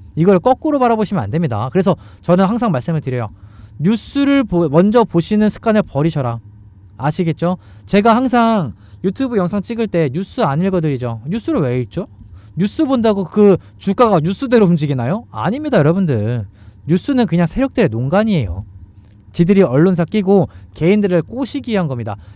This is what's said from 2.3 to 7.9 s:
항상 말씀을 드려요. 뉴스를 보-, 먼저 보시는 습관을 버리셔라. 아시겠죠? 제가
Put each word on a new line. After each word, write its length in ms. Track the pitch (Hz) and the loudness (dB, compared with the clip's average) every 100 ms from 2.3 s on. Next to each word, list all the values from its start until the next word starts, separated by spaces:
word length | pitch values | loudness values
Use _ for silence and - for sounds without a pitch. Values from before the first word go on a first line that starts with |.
| 180 | 2
항상 260 | 190 226 233 | 2 0 -2
말씀을 300 | 135 143 160 | -2 -2 -4
드려요. 280 | 135 123 113 - - - - - | -4 -6 -6 -12 -20 -20 -18 -4
뉴스를 640 | 160 226 - 277 277 277 | -2 -2 -4 -2 2 2
보-, 240 | 220 175 160 | 0 0 0
먼저 340 | 151 202 240 | 2 2 2
보시는 440 | 208 170 160 214 214 | 2 -2 0 0 0
습관을 340 | - 226 208 | -2 0 0
버리셔라. 560 | - 135 160 151 123 117 - - - - - - | 0 -2 -2 -2 -4 -6 -12 -20 -20 -20 -20 -6
아시겠죠? 600 | 139 156 165 151 170 185 - - | -4 -2 -4 -2 -4 -4 -10 -20
제가 300 | - | -2